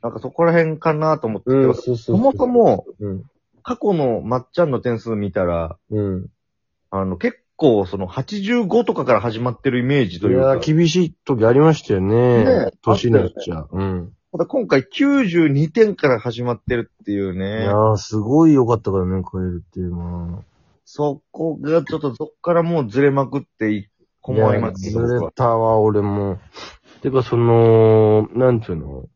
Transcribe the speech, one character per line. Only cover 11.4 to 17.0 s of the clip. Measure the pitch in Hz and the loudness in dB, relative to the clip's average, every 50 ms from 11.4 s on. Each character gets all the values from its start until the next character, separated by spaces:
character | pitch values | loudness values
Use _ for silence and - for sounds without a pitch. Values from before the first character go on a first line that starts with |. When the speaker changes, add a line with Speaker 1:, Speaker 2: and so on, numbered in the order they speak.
| 110 | 4
Speaker 2:
あ | 113 120 | 4 6
り | 139 | 6
ま | 156 160 156 | 6 4 4
し | 156 - | 2 0
た | - 107 | -2 -2
よ | 95 | 0
ね。 | 92 98 110 117 123 123 120 113 - | 2 2 2 2 4 4 4 4 4
Speaker 1:
ね | 269 254 196 - - | 4 2 2 0 -4
え。 | _ _ | _ _
Speaker 2:
年 | _ 110 107 - - | _ 0 0 0 2
に | 120 110 | 2 2
な | 104 92 | 2 2
っ | 92 | 0
ち | - - - - | -6 -10 -10 -8
ゃ | 87 | -8
う。 | |
Speaker 1:
あ | 80 76 | -10 -10
っ | - | -8
た | - | -6
よ | 92 | -4
ね。 | 95 | -4
Speaker 2:
う | 95 92 90 85 | -4 -4 -6 -8
ん。 | - - _ _ _ | -10 -16 _ _ _
Speaker 1:
た | - 175 | -6 -6
だ | - | -6
今 | - - 277 220 | -2 -2 -4 -2
回 | 170 156 135 135 | 0 0 0 0
九 | _ - - 277 285 285 277 254 | _ -4 -2 0 2 2 2 0
十 | 185 165 170 165 | 0 2 2 2
二 | 147 139 139 156 156 | 2 2 0 0 0
点 | - 233 220 208 190 | 0 -2 -2 -2 -2
か | - - 139 | -2 0 0
ら | 127 110 | 0 0
始 | - 123 110 120 123 | -2 -8 -8 -6 -6
ま | 120 120 | -6 -6
っ | - | -6
て | _ - 123 | _ -4 -4
る | 117 101 _ _ _ | -4 -4 _ _ _